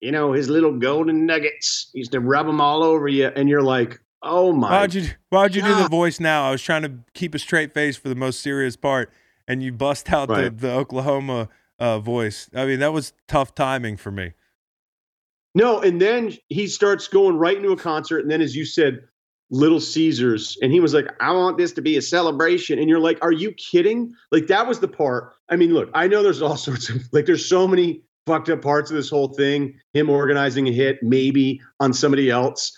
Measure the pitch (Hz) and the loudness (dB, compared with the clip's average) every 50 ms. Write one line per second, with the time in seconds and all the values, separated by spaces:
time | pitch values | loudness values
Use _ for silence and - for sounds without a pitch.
0 | 107 127 147 151 147 143 131 135 135 123 147 165 160 151 135 123 120 131 143 156 | -8 -6 -2 -2 0 0 0 0 0 2 2 2 2 2 0 0 -2 0 0 0
1 | 160 160 160 156 160 165 160 156 147 151 147 - - - - - - - - 131 | 0 0 2 2 2 0 0 0 -2 -4 -6 -4 -6 -6 -6 -6 -8 -10 -12 -12
2 | 123 120 135 127 120 127 139 147 151 156 156 151 147 147 151 156 160 160 160 156 | -8 -4 -4 -2 0 2 2 2 2 0 0 2 2 2 2 2 2 2 2 2
3 | 143 143 139 139 135 - - 143 139 143 147 147 139 135 127 127 120 117 - - | 0 0 2 2 0 0 0 0 2 2 4 4 4 2 2 2 0 -2 -4 -16
4 | _ _ _ _ - 147 165 180 185 185 165 139 117 98 131 196 202 196 170 196 | _ _ _ _ -8 -2 2 2 4 4 4 2 2 2 2 2 2 0 -2 -4
5 | 170 147 - - _ _ 190 190 196 202 185 202 196 208 202 196 180 156 160 170 | -6 -6 -8 -10 _ _ 2 4 4 4 2 0 2 2 2 2 2 2 2 0
6 | 175 170 165 - 165 160 156 151 139 135 135 131 - - 165 156 156 147 131 123 | 0 0 -2 -2 0 0 0 2 0 0 -2 -4 -2 -2 -2 -2 -2 -6 -10 -14
7 | - _ _ - 170 165 156 147 - - 180 165 156 143 _ 151 151 143 127 - | -20 _ _ -8 -8 -6 -6 -8 -4 0 0 0 0 -2 _ -2 -2 -2 -2 -4
8 | _ 135 127 123 131 131 123 - - 147 139 139 135 127 113 - - 139 135 131 | _ -6 -4 -4 -4 -4 -4 -6 -6 -4 -2 -2 -2 -4 -4 -4 -2 -2 0 -2
9 | 113 - _ _ _ _ _ _ _ - 127 131 131 131 123 110 135 143 143 - | -2 -6 _ _ _ _ _ _ _ -8 -6 -6 -6 -8 -6 -4 -2 -2 -4 -4
10 | - - 180 151 139 123 110 98 92 95 113 110 127 127 123 131 139 - 120 127 | -4 -2 -2 -2 0 -2 -2 -2 -2 -4 -4 -6 -6 -4 -2 -4 -4 -4 -6 -6
11 | 131 143 139 139 139 135 127 120 110 107 _ _ _ _ _ - 123 120 113 107 | -4 -2 -4 -2 -4 -6 -6 -6 -6 -8 _ _ _ _ _ -4 -2 -2 -2 -2
12 | 104 117 120 120 113 107 104 - - _ - 127 135 135 135 131 143 151 156 156 | -4 -4 -4 -2 -4 -4 -6 -10 -18 _ -6 -4 -2 -2 -2 0 -2 -2 -2 -4
13 | 131 - _ _ _ - - 147 135 - _ - 139 131 135 131 120 110 104 95 | -6 -8 _ _ _ -2 -2 -2 -2 -2 _ -4 -2 -2 -2 -4 -6 -8 -10 -10
14 | - 104 98 98 90 87 - _ _ _ _ _ _ _ _ _ _ _ _ _ | -10 -10 -10 -8 -10 -12 -14 _ _ _ _ _ _ _ _ _ _ _ _ _
15 | _ _ _ _ _ _ _ _ _ _ _ 180 226 247 220 196 196 190 170 170 | _ _ _ _ _ _ _ _ _ _ _ 2 4 4 2 2 2 0 2 2
16 | 185 214 240 247 226 214 117 - _ _ 143 180 208 180 - - 208 202 202 - | 0 2 2 0 -2 -6 -8 -12 _ _ -6 -6 -6 -6 -2 0 2 0 0 -2
17 | - - - 196 196 190 170 156 165 175 196 196 202 196 185 - - 175 156 151 | -4 0 2 4 4 4 2 2 2 0 0 0 0 -2 -2 -2 -2 -4 -4 -4
18 | 147 - 165 156 - 147 156 165 160 135 123 151 151 - - 170 156 139 120 - | -4 -4 -4 -4 -2 -2 0 0 0 -2 -2 -6 -8 -4 0 2 2 2 0 -4
19 | - _ _ _ _ _ _ _ _ _ 123 131 147 160 165 151 - - - 156 | -14 _ _ _ _ _ _ _ _ _ 0 2 4 4 4 2 0 -2 -2 0
20 | 160 160 143 120 123 123 113 107 104 - - - 131 131 151 180 170 147 139 147 | 0 2 2 2 0 0 0 0 -4 -10 -6 -2 0 2 4 4 4 4 2 2
21 | - - - - 120 147 180 185 180 185 160 165 175 165 175 165 131 156 156 135 | 0 -2 -6 -4 -2 0 2 2 2 0 0 0 -2 -2 -2 -4 -2 0 0 0
22 | 123 - 175 180 170 160 147 135 160 165 180 175 175 - 147 143 151 156 160 165 | -2 0 0 0 0 0 0 0 2 2 2 0 0 -2 -2 0 2 2 2 4
23 | 160 165 165 160 160 170 165 156 185 214 - - - - - 175 175 208 226 240 | 4 0 0 0 0 0 0 0 -2 -6 -8 -10 -8 0 2 2 4 4 0 0
24 | 233 233 - _ _ _ 151 160 156 160 190 208 233 254 233 233 190 - - - | -4 -8 -10 _ _ _ 0 0 2 2 0 0 2 -2 -2 -2 -4 -6 -2 -4
25 | 151 135 123 120 120 - _ _ _ - 170 170 170 165 165 147 - - - 156 | -2 -2 -2 -4 -6 -10 _ _ _ -4 2 2 4 4 4 2 0 0 -2 0
26 | 170 185 208 208 202 202 160 135 156 147 143 131 - 139 127 123 - - 113 127 | 2 2 2 4 4 2 2 0 -2 -2 -2 -4 -6 -8 -8 -6 -6 -6 -6 -6
27 | - - - 151 147 - 170 156 - - 185 180 190 185 185 180 180 170 151 - | -6 0 0 0 2 2 0 0 2 0 2 2 4 4 4 2 2 0 -2 -6
28 | _ _ _ _ _ 165 160 151 156 165 165 147 - 143 143 147 143 - 156 151 | _ _ _ _ _ -2 -2 -2 0 -2 -4 -2 0 0 0 0 0 -2 -6 -6
29 | 131 - 151 143 139 131 139 139 143 139 143 143 143 131 - _ _ _ - 147 | -4 -2 0 0 0 -2 0 0 0 0 2 0 -2 -4 -8 _ _ _ -2 0
30 | 156 151 143 143 143 139 143 143 139 135 120 139 135 131 117 123 139 135 135 - | 2 2 2 2 2 2 2 2 0 0 0 0 0 0 2 2 2 0 0 -2
31 | 120 113 127 135 131 135 135 139 135 135 131 - - _ _ _ 139 131 127 - | 0 2 2 4 2 2 2 2 2 2 0 -4 -10 _ _ _ 0 0 2 2
32 | - 143 139 139 139 127 120 123 127 117 - - - - - | 2 2 2 4 2 2 2 2 0 -2 -2 -6 -10 -10 -12